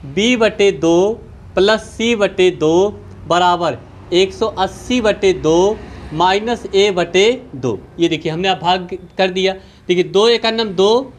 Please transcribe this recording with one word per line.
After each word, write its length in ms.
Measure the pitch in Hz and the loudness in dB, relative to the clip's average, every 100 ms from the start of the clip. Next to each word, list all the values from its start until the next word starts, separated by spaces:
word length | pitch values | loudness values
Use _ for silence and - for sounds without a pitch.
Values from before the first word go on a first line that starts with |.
B 320 | 139 151 226 247 | -6 -2 0 2
बटे 360 | 220 214 202 | 0 2 0
दो 400 | 156 165 170 196 233 - - - | 2 2 4 2 -2 -12 -20 -6
प्लस 260 | - 202 214 | 0 2 2
सी 360 | - - 226 226 | -4 -4 -2 0
बटे 340 | 190 196 185 | 0 2 2
दो 520 | 147 156 170 208 208 - - 151 | 2 2 2 2 -4 -18 -18 -2
बराबर 520 | 170 180 175 170 127 - - - | 2 2 2 -2 -4 -14 -20 -2
एक 200 | 175 190 | 0 0
सौ 140 | - - | -2 -6
अस्सी 540 | - 190 - - 247 | -2 -6 -6 -4 0
बटे 320 | 214 202 196 | 0 2 0
दो 460 | 160 151 165 190 214 - - - | 2 2 2 2 -2 -10 -16 -12
माइनस 540 | 151 180 196 220 226 190 | 0 0 2 -2 -6 -2
ए 160 | 196 208 | 0 2
बटे 520 | 180 170 185 214 247 - | 0 0 2 2 0 -8
दो। 240 | 135 123 98 - - | -6 -6 -6 -10 -2
ये 80 | 170 | -2
देखिए, 240 | 156 160 | -2 -4
हमने 160 | 160 190 | -4 -2
आप 120 | 180 | -2
भाग 380 | 170 185 175 190 - - | 0 -2 -4 -14 -12 -4
कर 120 | 190 | -2
दिया। 240 | 180 185 190 - - - | 0 -2 -4 -14 -20 -2
देखिए, 160 | 180 | 0
दो 240 | 160 190 226 | 2 2 2
एका 220 | 233 226 | 2 0
नम 180 | 226 220 | -2 -4
दो 440 | 175 196 233 - | 0 2 2 -2